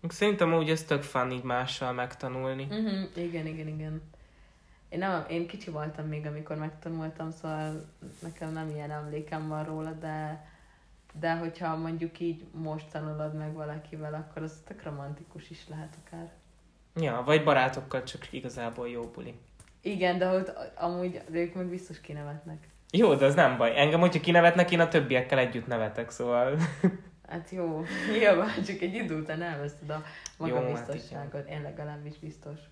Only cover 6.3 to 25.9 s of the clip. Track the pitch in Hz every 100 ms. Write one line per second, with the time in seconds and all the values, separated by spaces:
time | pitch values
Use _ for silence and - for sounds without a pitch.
6.3 | 151 151 156 156 151 170 165 160 160 160
7.3 | 160 160 156 156 156 156 - - - 170
8.3 | 165 160 160 156 151 147 151 151 147 151
9.3 | 156 156 151 156 156 156 156 160 156 156
10.3 | 151 - - - _ _ - _ 151 165
11.3 | 165 170 165 175 160 165 165 165 - 170
12.3 | 160 - 156 160 156 151 151 156 151 151
13.3 | 156 151 160 151 151 - 156 151 151 156
14.3 | - 156 156 - 202 165 147 139 147 165
15.3 | 156 - 156 - 156 156 156 - 165 165
16.3 | - _ _ _ _ _ - 156 120 123
17.3 | 156 151 139 131 135 - 131 127 - -
18.3 | 135 127 120 117 117 120 120 117 - 120
19.3 | 120 - - - _ - 196 180 180 185
20.3 | 185 190 - - - 170 175 180 175 -
21.3 | 160 170 185 180 180 180 160 - 147 147
22.3 | 151 - 156 - - _ 180 214 139 135
23.3 | 147 147 117 117 117 147 165 180 170 175
24.3 | 170 170 170 175 170 165 165 139 127 127
25.3 | 135 123 120 113 117 110